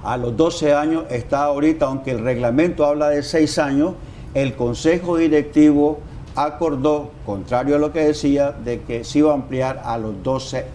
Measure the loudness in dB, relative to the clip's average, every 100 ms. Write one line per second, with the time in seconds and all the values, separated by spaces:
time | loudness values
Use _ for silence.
0 | -4 -4 -4 2 0 2 2 2 2 -2
1 | -2 -6 -2 0 0 2 2 2 0 -2
2 | -4 -4 -2 0 0 2 2 2 0 2
3 | 2 0 0 2 2 2 0 2 0 -2
4 | -14 -16 -6 -2 -2 0 -2 0 2 2
5 | 0 2 4 2 2 6 6 6 2 0
6 | -10 -16 -10 -4 -4 0 -2 0 0 0
7 | -2 -14 -8 -8 -2 -2 2 2 2 0
8 | 0 2 0 2 0 -2 -6 -6 -4 -8
9 | -2 2 4 4 0 -4 -2 -4 -6 -6
10 | -6 -6 -4 -4 -4 -8 -8